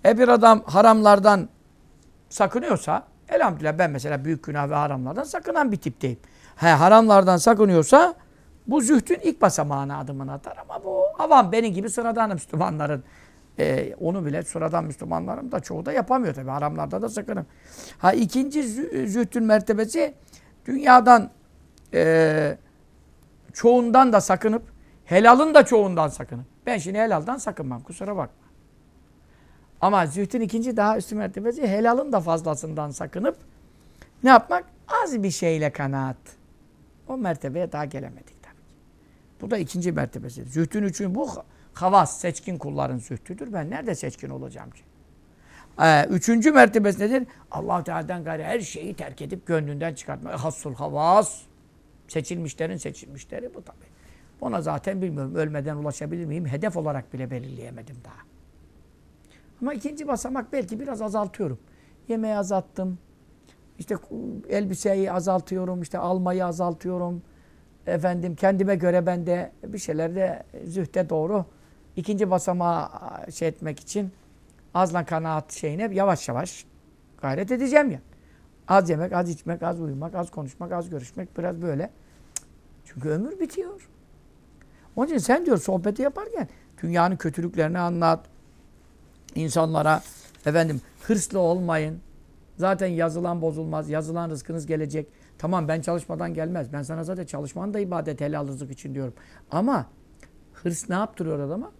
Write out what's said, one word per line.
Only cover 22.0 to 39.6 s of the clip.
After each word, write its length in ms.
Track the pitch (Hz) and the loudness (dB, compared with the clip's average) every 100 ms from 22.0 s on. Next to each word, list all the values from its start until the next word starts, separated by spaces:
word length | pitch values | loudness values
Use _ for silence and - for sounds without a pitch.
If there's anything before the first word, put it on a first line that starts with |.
| 160 160 160 156 151 - _ _ _ _ _ _ - _ - | 6 6 6 4 0 -4 _ _ _ _ _ _ -20 _ -20
çoğundan 600 | - 233 247 240 240 254 | 2 6 6 6 6 8
da 80 | 214 | 6
sakınıp, 420 | - 185 220 226 - - - - - | 4 2 2 0 -4 -20 -20 -20 2
helalın 480 | 180 226 247 311 | 6 10 8 10
da 120 | 302 - | 8 8
çoğundan 420 | 233 202 170 156 | 4 4 0 -2
sakınıp. 380 | - 123 120 127 _ - | -2 -12 -12 -14 _ -6
Ben 120 | 226 | -4
şimdi 200 | 160 202 | -4 0
helaldan 400 | 226 175 165 262 | 2 0 -2 -6
sakınmam, 440 | - 175 139 123 | -6 -8 -8 -10
kusura 340 | 135 175 196 196 | -12 -12 -8 -6
bakma. 280 | 135 - _ _ _ _ _ _ _ _ _ _ - - _ - | -8 -10 _ _ _ _ _ _ _ _ _ _ -20 -20 _ -2
Ama 240 | 185 202 165 | 2 2 0
zühdün 360 | 160 196 254 | -2 -4 -2
ikinci 360 | 220 226 240 226 | -2 -2 -2 0
daha 200 | 208 220 | 0 0
üstü 180 | - 214 | -4 -6
mertebesi 520 | 196 190 220 254 247 | -6 -4 -6 -2 -2
helalın 440 | 202 233 240 294 | 2 2 2 0
da 80 | 220 | -2
fazlasından 720 | 165 165 165 147 160 156 147 | 0 -2 -2 -6 -6 -8 -8
sakınıp 460 | 135 - - 247 330 - - - _ - _ - _ | -10 -10 -4 -4 -4 -18 -20 -20 _ -20 _ -20 _
ne 60 | 254 | 8
yapmak? 340 | 247 - 349 - - - 466 | 8 8 -4 -4 -20 -4 -2
Az 200 | 392 247 | -2 -2
bir 80 | 196 | -2
şeyle 400 | - 175 156 151 | -2 0 0 -2
kanaat. 460 | 143 139 135 131 127 - - _ _ _ _ _ _ - | -2 -6 -4 -6 -8 -16 -20 _ _ _ _ _ _ -12
O 100 | 262 | -6
mertebeye 540 | 196 156 143 147 180 | -4 -4 -4 -6 -6
daha 140 | 147 147 | -6 -8
gelemedik 580 | 139 127 117 - - | -8 -12 -16 -20 -20
tabii 120 | - - | -20 -20
ki. 840 | _ _ _ _ _ _ _ _ | _ _ _ _ _ _ _ _
Bu 100 | - | -6
da 60 | |
ikinci 340 | 214 | -4